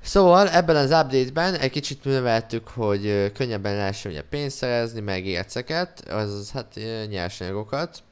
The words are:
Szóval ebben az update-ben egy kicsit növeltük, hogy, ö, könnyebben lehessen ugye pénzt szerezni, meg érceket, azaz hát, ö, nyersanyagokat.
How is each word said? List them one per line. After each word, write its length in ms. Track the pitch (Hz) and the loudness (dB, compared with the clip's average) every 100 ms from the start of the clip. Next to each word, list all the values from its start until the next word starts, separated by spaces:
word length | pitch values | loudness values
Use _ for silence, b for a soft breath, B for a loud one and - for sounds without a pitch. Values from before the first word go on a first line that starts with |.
Szóval 480 | - 196 185 180 202 | 2 6 8 8 8
ebben 260 | 170 165 156 | 4 4 4
az 160 | 139 | 6
update-ben 640 | 160 143 131 127 143 175 175 | 4 4 2 0 0 -2 0
egy 160 | 135 | -2
kicsit 320 | 147 139 135 | -2 -6 -8
növeltük, 640 | 139 135 123 113 113 117 113 | -2 0 2 0 0 -8 -8
hogy, 380 | - 110 101 104 | -4 0 0 0
ö, 260 | 101 101 | 0 0
könnyebben 440 | 101 127 107 98 101 | -2 -4 -4 -4 -2
lehessen 360 | 98 98 104 | -4 -4 -8
ugye 100 | 78 | -10
pénzt 340 | - 147 143 135 | -8 -6 -6 -4
szerezni, 440 | 127 120 117 117 | -2 -2 -2 -6
meg 260 | 104 95 92 | -6 -4 -2
érceket, 840 | 87 98 - 123 160 175 - - | -4 -4 -8 -6 -4 -4 -8 -8
azaz 420 | 104 107 101 101 | -6 -4 -6 -8
hát, 260 | 131 113 - | -10 -12 -10
ö, 280 | 107 113 107 | -8 -8 -8
nyersanyagokat. 1000 | 101 87 - 92 98 107 135 170 - _ | -6 -6 -6 -8 -8 -6 -6 -6 -10 _